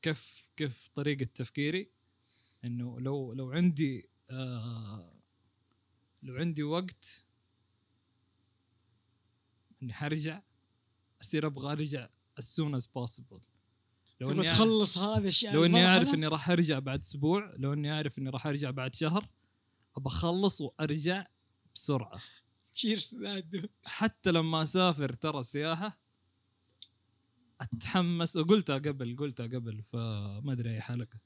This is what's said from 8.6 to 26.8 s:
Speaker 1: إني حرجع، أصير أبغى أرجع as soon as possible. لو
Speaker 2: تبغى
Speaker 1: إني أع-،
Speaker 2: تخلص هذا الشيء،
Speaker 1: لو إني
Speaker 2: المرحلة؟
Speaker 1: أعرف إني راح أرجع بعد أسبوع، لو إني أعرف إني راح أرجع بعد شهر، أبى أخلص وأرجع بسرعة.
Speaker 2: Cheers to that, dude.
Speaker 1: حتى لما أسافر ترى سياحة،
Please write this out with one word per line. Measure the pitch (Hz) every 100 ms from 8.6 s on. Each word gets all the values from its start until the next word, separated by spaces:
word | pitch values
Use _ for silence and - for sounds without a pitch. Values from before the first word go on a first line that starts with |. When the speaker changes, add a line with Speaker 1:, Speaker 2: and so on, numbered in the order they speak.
| _ _ _ _ _ _ _ _ _ _ _ _
Speaker 1:
إني | 127
حرجع، | 113 147 156 151 165 - _ _ _ _ _ _ _
أصير | - 160 151
أبغى | 139 139
أرجع | 147 151 139 120 _ _ -
as |
soon | 127 - 156 139
as | -
possible. | - 123 - - 92 _ _ _ _ _ _ _ _
لو | 127
Speaker 2:
تبغى | 147
Speaker 1:
إني | 165
أع-، | 170
Speaker 2:
تخلص | 220 220 202 170
هذا | 202 220 196
الشيء، | 180 214
Speaker 1:
لو | 147 165
إني | 170
Speaker 2:
المرحلة؟ | 180 185
Speaker 1:
أعرف | 175
إني | 156 156
راح | 156 135
أرجع | 175 165 139
بعد | 131 135
أسبوع، | - 143 147 190 202 -
لو | 135
إني | 147 147
أعرف | 151 151 131
إني | 135
راح | 131 156
أرجع | 143 143
بعد | 131 131 -
شهر، | 156 175 208 _ _ _ _ _ _ -
أبى | 135
أخلص | - 165 175 196 -
وأرجع | 143 _ 156 151 151 185 190 _ _ _ _ -
بسرعة. | - 139 110 101 - - _ _ _ -
Speaker 2:
Cheers | 226 214
to | -
that, | 240 202 196 165 185
dude. | 180 _ -
Speaker 1:
حتى | - 214 - -
لما | 170 160 160
أسافر | 156 185 185 147 139
ترى | 127 156 147
سياحة، | 123 143 156 165 208 - _ _ _ _ _ _ _ _